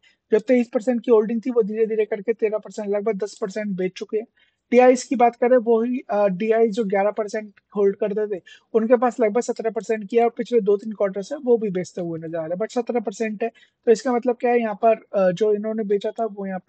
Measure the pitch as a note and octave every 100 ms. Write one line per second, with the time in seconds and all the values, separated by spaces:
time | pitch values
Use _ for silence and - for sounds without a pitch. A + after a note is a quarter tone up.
0 | _ _ _ G#3+ - B3+ A#3 B3+ C4 A#3+
1 | B3+ A3 A3 A#3 C4 A#3+ G#3 G#3+ A3 A3
2 | G#3 G#3+ G#3+ A3 A3 G#3 G3+ G#3 G3+ G#3
3 | G#3 G3 G#3 - G#3 G#3+ G#3+ F#3 F#3 -
4 | G#3+ G#3+ A#3+ _ _ _ _ A#3+ B3+ B3+
5 | - B3 A#3 - A#3+ B3+ A3+ A3+ A#3+ B3+
6 | - G3+ G3+ F3+ A3 A3 A#3 G3+ G3 G3
7 | G3+ G#3 G#3 A3 G#3+ _ _ G#3 G3 G3
8 | G#3+ G#3+ G#3+ F#3 - - _ A3+ A3 A#3
9 | B3 A#3 G#3+ A#3 A#3 A#3 A3+ G#3+ G3+ A3
10 | G3 A#3 A#3 A#3 A3 A#3+ G3+ G3+ A3 G#3
11 | G3+ G3 G3 D4 B3 A#3 G#3+ F3+ F3 -
12 | E3+ E3 E3 E3 D#3+ F3+ A3 B3 A#3 A#3+
13 | A3 G3+ A3 G#3 A#3 - _ _ A#3+ A3
14 | C4 A#3+ B3 A#3 A#3+ A#3+ A3 G3+ A3+ A3
15 | - G#3 F#3 F3 G#3+ G#3 A3 A3 G3+ G3+
16 | A3 G#3 A3 G3+ G3 F#3